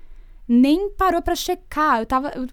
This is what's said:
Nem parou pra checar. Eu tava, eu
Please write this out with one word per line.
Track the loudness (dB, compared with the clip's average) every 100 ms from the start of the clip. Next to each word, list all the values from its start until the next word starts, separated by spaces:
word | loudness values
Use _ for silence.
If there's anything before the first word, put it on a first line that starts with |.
| -18 -18 -20 -10 2
Nem | 4 6 4 0
parou | 0 0 0
pra | 0
checar. | -4 -4 -6 -6 -2 0 0
Eu |
tava, | 0 -2 -2
eu | -8 -10